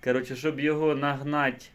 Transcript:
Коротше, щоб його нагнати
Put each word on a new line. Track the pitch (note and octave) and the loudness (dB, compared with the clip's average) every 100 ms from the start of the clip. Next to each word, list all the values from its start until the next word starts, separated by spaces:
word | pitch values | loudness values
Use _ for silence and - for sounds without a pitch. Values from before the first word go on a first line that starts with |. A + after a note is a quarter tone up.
Коротше, | B2+ B2+ B2+ C3 | 2 0 0 -4
щоб | D3+ C#3 | -2 0
його | D3+ D3+ D#3 C#3+ | 0 2 2 2
нагнати | C#3+ C#3 C#3 D3 C#3 B2+ - | 0 -2 -2 2 0 -2 -14